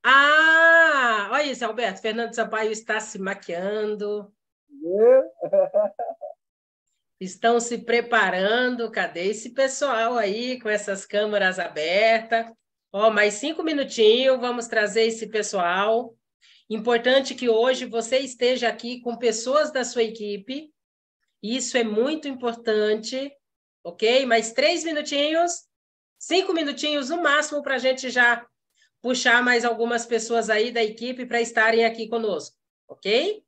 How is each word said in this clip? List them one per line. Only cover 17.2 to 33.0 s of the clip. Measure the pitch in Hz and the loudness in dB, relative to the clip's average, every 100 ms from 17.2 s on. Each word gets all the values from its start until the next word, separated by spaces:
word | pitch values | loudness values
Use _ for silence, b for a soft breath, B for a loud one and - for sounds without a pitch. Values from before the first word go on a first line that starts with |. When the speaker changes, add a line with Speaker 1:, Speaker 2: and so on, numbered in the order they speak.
| 269 | 2
Speaker 1:
que | 254 240 | -4 0
hoje | 220 247 262 | 4 2 0
você | 254 226 226 262 | -4 -6 -2 -2
esteja | 269 - 247 254 233 | -2 -2 0 0 -2
aqui | 226 240 247 | -4 -10 -8
com | 240 233 | -8 -2
pessoas | 233 220 254 285 302 | -2 -2 0 0 0
da | 285 | -4
sua | 240 247 | -4 -2
equipe. | 226 226 208 202 202 269 311 _ _ _ _ _ _ _ | -4 -4 -8 -8 -10 -12 -12 _ _ _ _ _ _ _
Isso | 208 254 - 254 | -6 -6 -4 -2
é | |
muito | 220 208 262 311 285 | -2 0 0 -2 -8
importante, | 254 247 226 226 214 214 214 - 262 277 _ _ _ _ _ | -6 -6 -6 -2 0 0 -2 -4 -8 -8 _ _ _ _ _
ok? | 170 175 220 254 262 | -16 -4 2 2 4
Mais | 226 220 | 0 0
três | - 294 339 | 0 2 0
minutinhos, | 320 302 294 285 294 320 349 339 _ _ _ _ _ _ | -4 -6 -4 -2 0 0 0 -4 _ _ _ _ _ _
cinco | - 349 370 | 0 0 0
minutinhos | 330 285 - 302 294 254 | -2 -2 -4 -2 -2 -4
no | 339 | -2
máximo | 330 294 302 294 | 2 2 0 -6
pra | 285 262 | -4 -2
gente | 254 254 254 | 0 -2 -2
já | 247 240 233 - _ _ _ _ _ | 2 2 2 -6 _ _ _ _ _
puxar | 247 247 247 240 | -4 0 2 4
mais | 247 240 | 4 2
algumas | 240 220 233 233 - | 2 -2 -2 -2 -2
pessoas | 226 220 233 214 | -4 0 -2 0
aí | 214 240 | 0 0
da | 233 | 0
equipe | 214 220 240 254 247 | -2 -4 -8 -8 -4
pra | 240 | -2
estarem | 233 233 220 226 | -2 2 2 4
aqui | 226 226 220 | 2 0 -6
conosco, | 233 220 165 - _ _ _ _ | -4 -2 -4 -8 _ _ _ _
ok? | - | -10